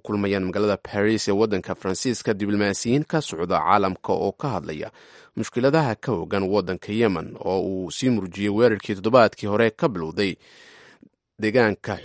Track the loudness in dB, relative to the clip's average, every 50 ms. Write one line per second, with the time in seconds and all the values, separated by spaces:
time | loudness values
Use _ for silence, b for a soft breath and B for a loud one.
0 | -6 -4 -2 -2 0 0 0 0 -2 -2 -2 0 0 0 -2 -2 -6 -6 -2 0
1 | 2 2 2 0 0 0 2 2 2 2 0 -4 -4 -6 -8 -6 -4 -4 -4 -2
2 | -2 -2 -2 -2 -2 -4 -2 -2 -2 -2 0 0 0 0 0 -2 -2 0 0 0
3 | 0 0 -2 -4 -2 -4 -6 -6 -2 0 0 0 2 2 2 4 2 0 -2 -4
4 | -4 -2 -2 0 0 -2 -4 -4 -6 -4 -4 -4 -6 -6 -10 -10 -10 -12 B B
5 | B B B B B B B -8 -8 -4 -2 2 2 4 4 4 2 2 -2 -4
6 | -4 -4 -4 -4 -2 -2 -2 -2 0 2 0 0 0 -2 -6 -8 -6 -6 0 2
7 | 2 2 2 0 -4 -8 -12 -8 -4 -2 0 0 0 -2 -4 -4 -6 -6 -6 -2
8 | 0 0 0 0 -2 -4 -6 -2 -2 0 2 4 4 4 4 2 -4 -6 -6 -4
9 | -2 4 6 6 6 6 4 -2 -4 -2 2 2 2 2 2 0 -2 -2 0 -2
10 | -6 -6 -2 -2 -2 -2 -2 _ B B B B B B B B B B B B
11 | B _ _ _ _ _ _ -4 -2 2 4 4 4 4 2 -2 -6 -8 -8 -6
12 | -6